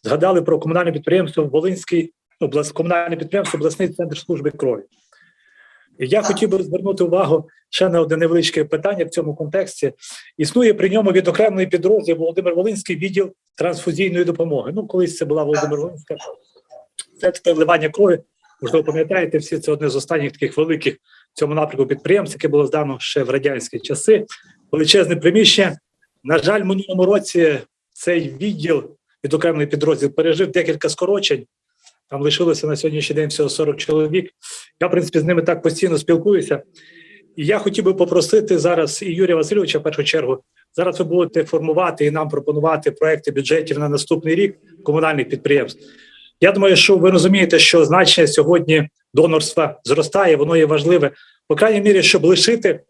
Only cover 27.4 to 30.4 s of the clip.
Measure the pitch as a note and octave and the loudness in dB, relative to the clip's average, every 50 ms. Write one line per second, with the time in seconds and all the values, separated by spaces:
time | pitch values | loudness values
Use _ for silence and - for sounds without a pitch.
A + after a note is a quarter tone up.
27.4 | E3+ D#3 D3 B2 - _ _ _ _ _ _ - - F3 F3 E3+ C#3+ C#3 C3 C3+ | 2 2 2 -2 -8 _ _ _ _ _ _ -8 -4 -2 -2 -2 -2 -6 -8 -6
28.4 | F#3 G#3 F#3+ D#3 D3 E3+ D#3+ C#3 A#2 - _ _ _ _ _ _ - C#3 D#3 D3+ | -6 -6 -6 -6 -2 -2 -2 -2 -2 -8 _ _ _ _ _ _ -4 -4 -2 0
29.4 | E3+ E3+ E3 D3+ D3 C#3+ D3+ C#3+ D3+ D#3 D3+ B2 C#3+ C#3+ C#3+ - D#3+ E3 D#3 E3 | 0 -2 0 -2 -4 -4 -4 -2 0 -2 0 0 -2 -2 -2 0 0 0 0 0